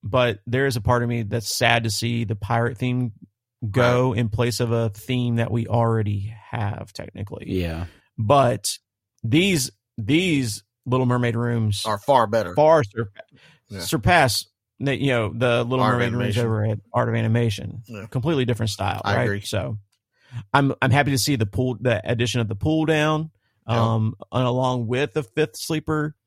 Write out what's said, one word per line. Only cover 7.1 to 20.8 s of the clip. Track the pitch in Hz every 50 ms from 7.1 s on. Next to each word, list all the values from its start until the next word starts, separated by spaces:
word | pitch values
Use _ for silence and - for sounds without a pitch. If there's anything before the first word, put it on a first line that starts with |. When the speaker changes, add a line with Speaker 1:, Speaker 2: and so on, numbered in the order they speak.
| _ - 101 101 - - - -
Speaker 3:
Yeah. | 92 92 87 85 82 80 87 87 - _ _ _ _
Speaker 1:
But | - 113 104 139 143 135 - - 95 - - - - _ _ _ _ _ _ _ _ _
these, | 117 110 156 180 202 185 156 123 - - _ _ _ _ -
these | 113 95 143 160 185 185 160 139 131 117 104 - - _ _ _ _
Little | - 123 127 131
Mermaid | 123 123 123 123 120 110
rooms | 117 120 120 120 117 110 107 101 101 -
Speaker 2:
Are | 110 107 101
far | - - 143 127 113
better. | 104 107 113 104 87 87
Speaker 1:
far | - 151 156 160 160 139
surpa- | 104 - 113 117 101 _ - - _ _ - - - - _ _ _
Speaker 2:
Yeah. | 104 98
Speaker 1:
surpass | 87 - - 151 107 185 180 170 147 127 107 - - _ _ _ _ _ _ _
the, | - 139 135
you | - 135 139
know, | 127 120 110 101 -
the | 117 123 123 120 120 120
Little | 117 131 131 127
Speaker 2:
Art | 110 110
of | 120
Speaker 1:
Mermaid | 120 120 -
rooms | 120 123 120 110 107
Speaker 2:
Animation. | 120
Speaker 1:
over | 117 110 110 107
at | 110 107 104 - _ -
Art | 120 120 117
of | 113
Animation. | 117 113 113 113 120 120 113 101 - - - - 107 -
Speaker 2:
Yeah. | - 117 104 98
Speaker 1:
Completely | 113 - 135 113 160 170 139 127
different | 117 123 - 113 110
style, | - - 98 - - - -
Speaker 2:
I | - 101
Speaker 1:
right? | 123 123
Speaker 2:
agree. | 113 101 101
Speaker 1:
So | 101 - - 101 80 135 113 104 - _ _ _ _ _ _ _ _ _ 123 117 101 _ -
I'm, | 139 139 135 - -